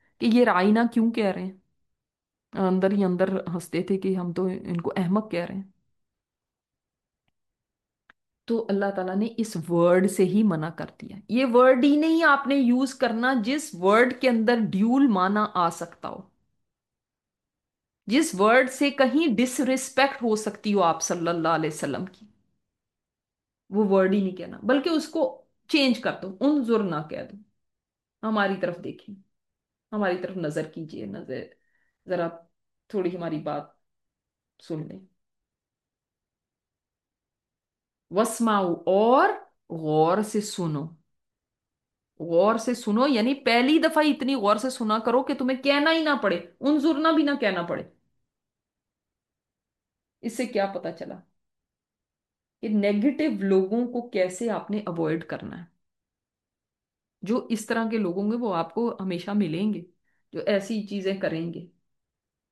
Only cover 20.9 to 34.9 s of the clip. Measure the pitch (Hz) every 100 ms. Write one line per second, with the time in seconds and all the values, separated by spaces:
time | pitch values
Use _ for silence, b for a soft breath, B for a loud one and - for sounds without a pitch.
20.9 | 160 - 180 170 170 165 160 156 156 147
21.9 | 120 185 - - _ _ _ _ _ _
22.9 | _ _ _ _ _ _ _ - 196 202
23.9 | 196 190 202 190 185 180 - 208 277 339
24.9 | 311 - 320 262 - _ _ - 311 269
25.9 | 226 180 - 190 190 269 302 233 220 196
26.9 | 156 156 - - 202 - _ _ _ _
27.9 | _ _ _ 220 214 196 190 151 127 127
28.9 | - - 202 _ _ _ _ _ _ -
29.9 | 214 196 180 180 185 151 156 151 165 156
30.9 | - - - - 127 - _ _ _ _
31.9 | _ 185 180 170 - _ _ _ _ _
32.9 | 208 180 180 165 156 151 147 - _ _
33.9 | _ _ _ _ _ _ _ - 160 -